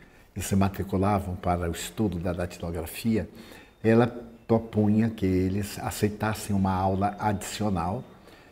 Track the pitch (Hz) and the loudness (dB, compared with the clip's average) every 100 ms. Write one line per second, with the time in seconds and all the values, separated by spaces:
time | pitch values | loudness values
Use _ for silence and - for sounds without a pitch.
0 | - - - - - 98 95 98 90 95 | -20 -20 -16 -10 0 4 4 0 -2 2
1 | 98 101 87 90 90 87 85 82 - - | 2 2 0 -4 0 0 -2 -4 -6 -2
2 | 107 87 90 87 87 - 85 85 80 - | -2 -2 -4 -4 -6 -6 -8 -6 -8 -4
3 | 117 107 80 - - - - _ 110 113 | 0 0 -2 -10 -20 -20 -20 _ 4 6
4 | 127 - - - - 113 - 107 104 107 | 4 0 -14 -8 0 2 2 2 4 4
5 | 113 - 92 92 92 101 98 - - - | 2 2 2 2 2 -2 -4 -6 -8 0
6 | 104 - 107 107 - 98 95 92 95 95 | -2 0 -2 -2 -2 0 2 2 0 0
7 | 101 - 107 92 - - 107 90 85 117 | -2 -2 -2 -2 -4 -4 -2 -2 -2 -6
8 | - - - - - | -10 -18 -20 -20 -20